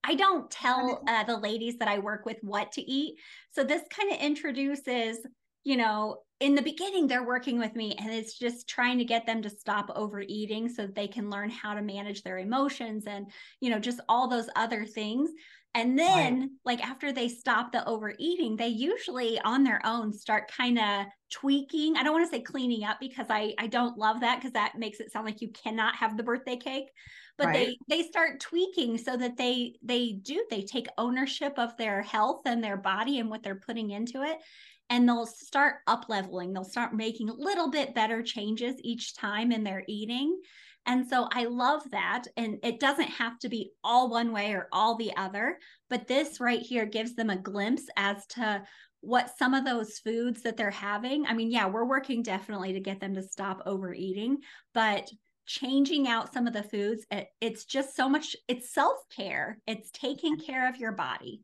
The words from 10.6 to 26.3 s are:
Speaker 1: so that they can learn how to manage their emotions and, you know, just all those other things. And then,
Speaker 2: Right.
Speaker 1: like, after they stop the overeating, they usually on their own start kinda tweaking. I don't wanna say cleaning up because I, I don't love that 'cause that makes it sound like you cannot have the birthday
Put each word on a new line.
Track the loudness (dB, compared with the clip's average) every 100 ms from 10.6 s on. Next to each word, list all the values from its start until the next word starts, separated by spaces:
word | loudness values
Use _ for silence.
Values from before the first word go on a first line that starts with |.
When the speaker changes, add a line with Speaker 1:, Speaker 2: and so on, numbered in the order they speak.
| -4
Speaker 1:
so | -4
that | -6 -4
they | -6
can | -4 -4
learn | -4 -4
how | -6 -6 -4
to |
manage | -4 -6 -8 -8
their | -8 -6
emotions | -2 0 0 -2 -6 -6 -6
and, | -10 -10 -16 -20 -6
you | 0
know, | 0
just | -2 -6 2
all | 4 4
those | 2 0 0
other | 0 0
things. | -4 -4 -2 0 0 -2 -18 -20 _
And | 0 2 4
then, | 6 6 6 2
Speaker 2:
Right. | -2 -4
Speaker 1:
like, | -2 -2 -4
after | -4 -4
they | -2 -2
stop | -2 2 2 2
the | -2 0
overeating, | -2 -4 -4 -2 0 0 0
they | 0
usually | 0 0 0 -2 -2 0 0
on | 2 4 6
their | 4 0
own | 0 -2
start | -4 0 0 0
kinda | -2 2 4 4 2 -2 -8 _
tweaking. | -4 2 2 2 0 2 2
I |
don't | 4
wanna | 4 2
say | 0
cleaning | -6 -2 0 0 0
up | -4
because | -6 -8 -2
I, | 0 0 -2
I | 0
don't | 2 2 2
love | 2 4
that | 2 2
'cause | 0
that | 0 0 -2
makes | -8 -8
it | -8
sound | -6 -6
like | -6
you | -10
cannot | -8 -6 0 0 2
have | 0 0
the |
birthday | -2